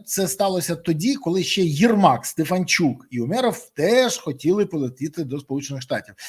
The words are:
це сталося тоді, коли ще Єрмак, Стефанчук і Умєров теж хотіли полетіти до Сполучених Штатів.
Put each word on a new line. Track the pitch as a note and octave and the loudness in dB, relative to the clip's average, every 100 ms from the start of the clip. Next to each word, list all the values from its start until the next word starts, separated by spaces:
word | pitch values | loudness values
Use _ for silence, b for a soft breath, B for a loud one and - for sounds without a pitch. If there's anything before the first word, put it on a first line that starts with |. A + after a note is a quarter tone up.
| - | -6
це | - F#3+ | -4 -4
сталося | F#3+ G3 F#3 E3 E3 | 0 0 0 -2 -4
тоді, | - D#3 A3 C#4 | -2 0 0 -2
коли | E3 F#3 | -2 -2
ще | - G3+ | 0 0
Єрмак, | F3 C#3+ A3+ G#3 F3+ A#2+ - | 0 4 4 6 6 4 -2
Стефанчук | - D#3 F#3 F3+ - D#3 A2+ - | -4 -2 -2 0 2 2 0 -8
і | A#2+ | -6
Умєров | A#2 A3+ B3 - - - | -2 0 0 -2 -10 -2
теж | E3+ B3 B3 - | 2 4 2 -2
хотіли | - C3+ D3+ G3+ G3+ | -6 -4 0 2 0
полетіти | D#3+ B2+ B2+ D#3 E3+ | -2 -6 -6 -8 -6
до | C#3 C#3+ | -8 -8
Сполучених | - C3+ - C#3 | -6 -8 -6 -10
Штатів. | - D#3 - G2 | -6 -6 -8 -16